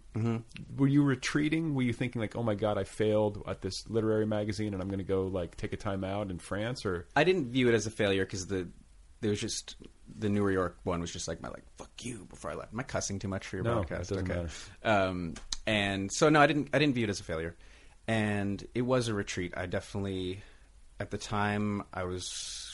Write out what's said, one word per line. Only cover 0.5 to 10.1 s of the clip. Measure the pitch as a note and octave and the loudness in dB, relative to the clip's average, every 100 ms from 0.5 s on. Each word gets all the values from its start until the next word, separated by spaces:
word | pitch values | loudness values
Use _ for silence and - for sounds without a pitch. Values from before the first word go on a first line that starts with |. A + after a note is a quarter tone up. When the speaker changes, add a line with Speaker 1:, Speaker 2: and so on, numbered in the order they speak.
| - - B2 | -16 -12 2
Speaker 2:
Were | C#3 | 4
you | C#3+ | 6
retreating? | C#3+ B2+ - D3 D3+ D#3+ E3 | 4 2 0 0 2 2 0
Were | C#3 | 2
you | B2 | 2
thinking, | A#2 B2 A#2+ | 0 -2 -2
like, | G#2+ | -4
"Oh, | - | 0
my | A#2 | 0
God, | G#2 G#2+ G2+ | 2 2 2
I | |
failed | G2 - G#2+ G#2+ G#2+ G2+ - | -2 0 4 4 4 0 -6
at | F#2+ | -6
this | F#2+ - - | -6 -6 -2
literary | A2 A2 G#2+ G#2+ | 0 2 2 2
magazine, | G#2 G#2+ G#2 G#2+ | 0 -2 -2 -4
and | F#2+ | -2
I'm | F#2+ | -4
gonna | G2 | -4
go, | F#2 F#2+ F#2+ | 0 0 0
like, | F#2 E2+ - | -2 -4 -6
take | G#2 | -8
a | - | -6
time | G#2+ G2 | -4 -4
out | F#2+ G2+ G2+ | -2 -2 -4
in | F2 | -6
France," | - F#2+ A2+ B2 G2+ | -6 -4 -4 -4 -2
or | F2 - | -4 0
Speaker 1:
I | C#3 | 4
didn't | E3 F#3 B2 | 4 4 2
view | C3 B2 | 4 6
it | |
as | A2+ G#2+ | 6 2
a | |
failure | - G2+ G2 | 2 2 4
'cause | F#2+ G2 F2 | 2 -2 -4
the, | F#2+ F2 - - - - - | -4 -4 -10 -20 -20 -20 -4
there | G#2+ | 0
was | G#2 | 0
just, | G#2 - - - - - - | -2 -6 -8 -16 -18 -20 -18